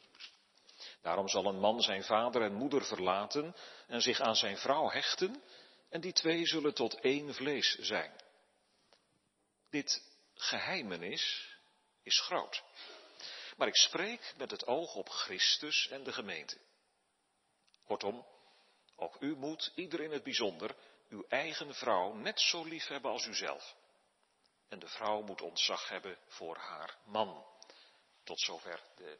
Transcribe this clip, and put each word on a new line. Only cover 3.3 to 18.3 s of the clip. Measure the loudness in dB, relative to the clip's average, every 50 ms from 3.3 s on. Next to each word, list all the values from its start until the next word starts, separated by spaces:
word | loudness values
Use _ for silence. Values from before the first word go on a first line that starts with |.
| -2 -2 -2 -2 -6 -12 -16 -18 -18 -18 -10
en | -6 0 2 2
zich | 4 4 4
aan | 4 4 4
zijn | 4 2 2 0 0
vrouw | 2 2 4 4 4 2
hechten, | 0 0 0 0 2 2 0 0 -2 -6 -12 -18 -20 -20 -20 -20 -20 -20 _ _
en | -6 -4
die | -4 0 2
twee | 2 4 4 4 4 2
zullen | 2 2 2 2 2 2
tot | 2 0 0 0 2
één | 4 4 4 4 0 -4 -6
vlees | -2 -2 0 2 4 4 2 2 2
zijn. | 0 0 0 0 -2 -2 -8 -14 -20 -20 _ _ _ _ _ _ _ _ _ _ _ _ -20 _ _ _ _ _ _ _ _ _ _ _ _ _ _ _
Dit | -4 -2 0 0 -2 -2 -4 -10 -20 _ _ _ _
geheimenis | -4 -2 0 0 0 0 -2 -2 -2 -2 -4 -4 -4 -4 -4 -2 0 0 0 -2 -2 -6 -10 -14 -18 -20 _ _ _ _ _ _ _ _
is | 2 2 4
groot. | 4 2 0 -2 -2 -2 -4 -8 -8 -10 -14 -16 -14 -14 -14 -16 -18 -20 -18 -14 -12 -12 -10 -10 -12 -12 -2
Maar | 2 2 6
ik | 8
spreek | 8 8 8 6 2 0 0 -2 -6 -8 -12 -8
met | -8 -6 -6
het | -6 -4 0
oog | 2 2 2 0 -2 -4
op | -8 -8 -4
Christus | -2 -2 -2 -2 2 4 4 6 6 4 2 2 2 2 2 2
en | -2 -6 -6
de | -6 -6
gemeente. | -4 -4 -4 -6 -6 -6 -8 -10 -12 -14 _ _ _ _ _ _ _ _ _ _ _ _ _ _ _ _ _ _ _ _ _ _ _ _
Kortom, | -4 -4 -2 -2 -2 -4 -4 -8 -16